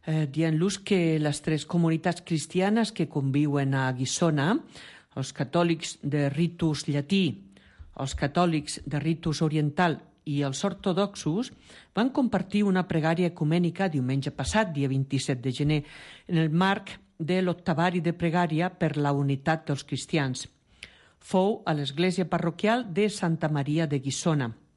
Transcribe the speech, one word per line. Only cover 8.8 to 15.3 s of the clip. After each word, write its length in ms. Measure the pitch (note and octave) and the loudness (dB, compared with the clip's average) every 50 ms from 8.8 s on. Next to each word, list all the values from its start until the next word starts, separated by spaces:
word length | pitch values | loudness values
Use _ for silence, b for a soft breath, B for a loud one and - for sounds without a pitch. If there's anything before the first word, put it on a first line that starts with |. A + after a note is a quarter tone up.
| - | -8
de 120 | - C#3 D3 | -6 -6 -2
ritus 440 | C#3 D#3+ E3 D#3+ - E3+ D3 - | 0 -2 -2 -2 -2 -4 0 0
oriental 560 | E3 D#3 D3+ D#3 D3+ D3 C#3 - F3+ E3+ C#3 - - - _ _ _ | 0 0 2 2 0 0 2 2 2 2 2 -2 -8 -20 _ _ _
i 160 | D#3 C#3+ C#3+ | -4 -2 -2
els 240 | C#3+ C#3 C3 - - | -2 -2 -2 -2 -4
ortodoxos, 880 | G3 F3+ - - G3 E3+ F3 G3+ G3+ G3+ - - D3+ D#3+ G#3 B3+ B3 B B B B B B B B _ | -4 -4 -2 -2 -2 0 0 0 -2 -4 -6 -4 -2 -2 -2 -4 -6 B B B B B B B B _
van 200 | F#3+ A3+ C4+ C4 | 0 0 0 2
compartir 460 | D4+ C4 A3+ - F#3 - - - G#3 G#3 | 0 0 2 0 -2 -2 0 0 2 2
una 220 | G3+ F#3 - F3+ - | 4 2 2 0 0
pregària 400 | - D#3+ D3+ D#3+ E3+ E3+ F3+ E3+ | 0 2 2 2 2 2 2 0
ecumènica 640 | E3+ - - D3+ E3 F3+ F3 E3 E3+ - G3 F#3 | 0 0 0 2 2 2 2 0 0 0 -2 0
diumenge 400 | D3+ C#3 B2+ B2+ C3+ C#3 C3 D3 | 0 0 0 0 0 -2 -2 -4
passat, 420 | - - C3+ - - A3 A3 F3+ | -6 -4 -4 0 2 2 2 2
dia 160 | D#3 C#3+ C#3 C3 | 0 -2 -2 0
vint-i-set 540 | C3+ C3+ C3 - - C3+ - - | 0 -2 -2 0 -2 -2 0 -2